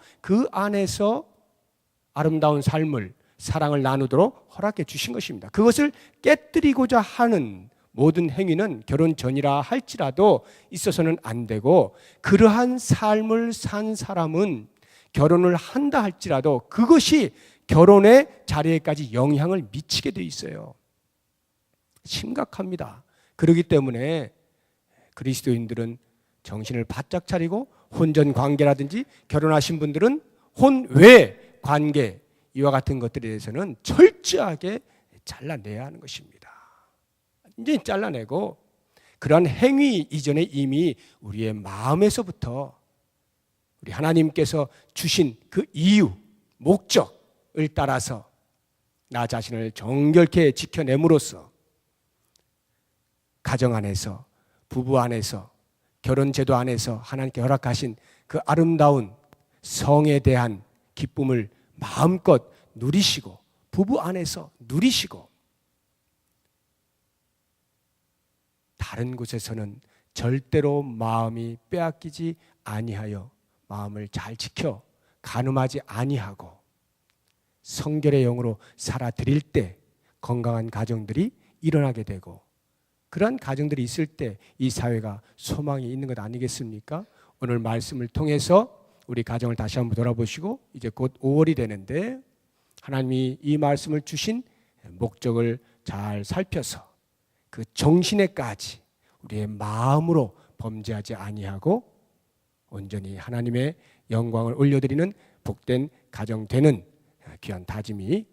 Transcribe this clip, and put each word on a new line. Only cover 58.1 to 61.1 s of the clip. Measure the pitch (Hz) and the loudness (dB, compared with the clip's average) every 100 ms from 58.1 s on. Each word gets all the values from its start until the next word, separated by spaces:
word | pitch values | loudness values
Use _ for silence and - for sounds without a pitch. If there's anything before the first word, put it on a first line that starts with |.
| _ _ | _ _
그 | 151 - | -8 0
아름다운 | 151 165 160 147 139 98 - _ _ _ _ | 2 2 4 4 4 -2 -12 _ _ _ _
성에 | - - - 147 151 143 | -12 -6 2 4 4 2
대한 | 135 123 120 98 - _ _ | 2 2 0 -6 -16 _ _
기쁨을 | - 147 | -10 -8